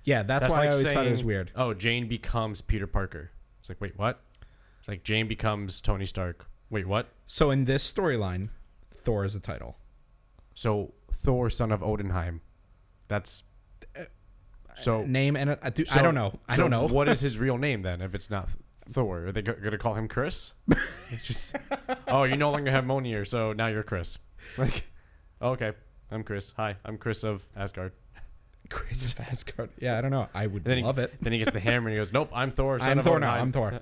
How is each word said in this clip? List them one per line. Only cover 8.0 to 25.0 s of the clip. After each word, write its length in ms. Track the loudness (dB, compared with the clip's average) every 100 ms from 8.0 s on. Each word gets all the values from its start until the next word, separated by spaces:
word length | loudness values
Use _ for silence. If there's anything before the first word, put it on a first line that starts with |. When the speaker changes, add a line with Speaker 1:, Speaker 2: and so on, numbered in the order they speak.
| 0 2 -2 -4 -6 -10 -18 -20 -20
Speaker 1:
Thor 300 | -6 -2 0
is 80 | -2
a 40 | -4
title. 380 | -8 -10 -10 -16 -20 -20 _ _ _ -20 -20
Speaker 2:
So 400 | -4 0 0 -2 -10 -6
Thor, 380 | 0 2 4 2
son 220 | 0 0
of 100 | 2
Odenheim. 600 | 0 -2 0 -2 -2 -6 -14 _ _ -20 _ _ -4
That's, 340 | -4 -4 -12 -14 -20 _ -20 -18 -14
Speaker 1:
Uh, 40 | -16 -18 -20 -20 -20 -20 -20
Speaker 2:
so 280 | -4 0 0
Speaker 1:
name 300 | 2 2 2
and 160 | 2 0
a, 80 | 0
I 40 | -2
do, 120 | -2 4
I 60 |
Speaker 2:
so, 60 | 6
Speaker 1:
don't 120 | 6
know. 240 | 4 0 -4 0
I 80 |
Speaker 2:
so 80 | 2
Speaker 1:
don't 80 | 4
know. 140 | 4
Speaker 2:
what 220 | 4 4 4
is 140 | 4
Speaker 1:
<laughs> 60 | 2
Speaker 2:
his 120 | 0
real 180 | 0 0
name 240 | 0 0
then? 200 | -2 -4
If 120 | -4
it's 160 | -6 -4
not 200 | -4 -2 -4 -6 -20 -6
Thor, 380 | -2 0 -2 -4
are 40 |
they 100 | -2
go-, 120 | -2
gonna 220 | -2 -4 -2
call 160 | -2
him 120 | -2 -2
Chris? 460 | -2 -2 -4 -8 -6 4
Speaker 1:
<laughs> 80 | 4 4 -10 -10
Speaker 2:
It's 140 | -10
just, 320 | -4 -4 -4 -8 -6 -8 -4 -6 2
"Oh, 160 | 4
you 120 | 4 4
no 140 | 2
longer 180 | 2 2
have 140 | 2
Mjolnir, 440 | 2 0 0 -2 -2
so 260 | 0 0
now 140 | 0 0
you're 140 | 0
Chris." 360 | -2 -4 -4 -10 -16 -20 -12 0
Like, 280 | 0 0 -6 -14